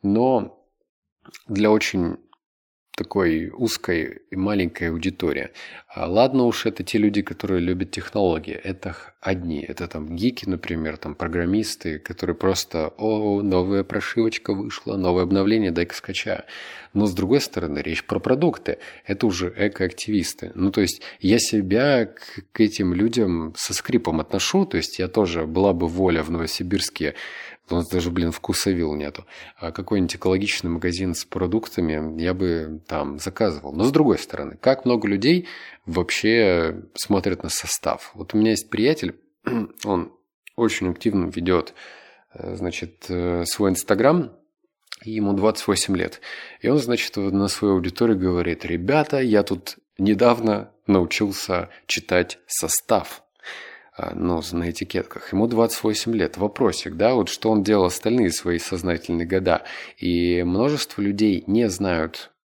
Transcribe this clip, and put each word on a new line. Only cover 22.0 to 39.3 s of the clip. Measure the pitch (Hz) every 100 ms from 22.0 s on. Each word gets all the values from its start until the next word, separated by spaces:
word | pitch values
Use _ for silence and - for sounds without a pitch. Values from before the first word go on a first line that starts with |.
| 113
к, | - - - -
к | -
этим | 110 - 92
людям | 87 110 120 101 85 80 -
со | -
скрипом | 92 - 123 - 80
отношу. | 76 98 - 190 196
То | 90
есть | - -
я | 92
тоже, | - 95 85 78
была | 82 98
бы | 85 85
воля | 87 92 82
в | 78
Новосибирске, | 85 80 - 87 98 - - 76 - - - - - _
у | 87
нас | 82
даже, | 90 87
блин, | 87 85
вкусовил | 80 - 95 - 90 80
нету, | 76 73 - - - - -
а | 82
какой-нибудь | 82 92 104 87 -
экологичный | 95 95 104 - 87
магазин | 85 90 87 95 85
с | -
продуктами | - 90 107 - - 82 78 78 80
я | 85 92
бы | 92 82 78 78 -
там | 80 71 73
заказывал. | 95 - 107 76 73
Но | 76 113
с |
другой | 151 147 85
стороны, | - - 73 -
как | 131 131 127
много | 120 104
людей | 101 117 180 175 - - - -
вообще | 82 87 - 107 117 104 87 82 90 92
смотрят | - - 98 98 90
на | -
состав? | - - - 82 - -
Вот | - - 107
у |
меня | 107
есть | 104 -
приятель, | 104 120 156 90 - _